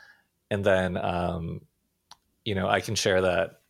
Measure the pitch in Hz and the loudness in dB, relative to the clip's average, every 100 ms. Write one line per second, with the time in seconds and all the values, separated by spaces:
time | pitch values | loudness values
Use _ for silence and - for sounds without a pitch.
0 | - _ _ _ - 104 101 92 92 92 | -20 _ _ _ -6 0 2 2 2 -2
1 | 98 90 87 87 82 - - _ _ _ | -4 -2 -2 -4 -8 -10 -14 _ _ _
2 | _ - _ _ - 98 95 101 - 104 | _ -20 _ _ -8 -4 0 0 -2 0
3 | 107 92 92 87 87 - _ | 2 4 4 2 0 -6 _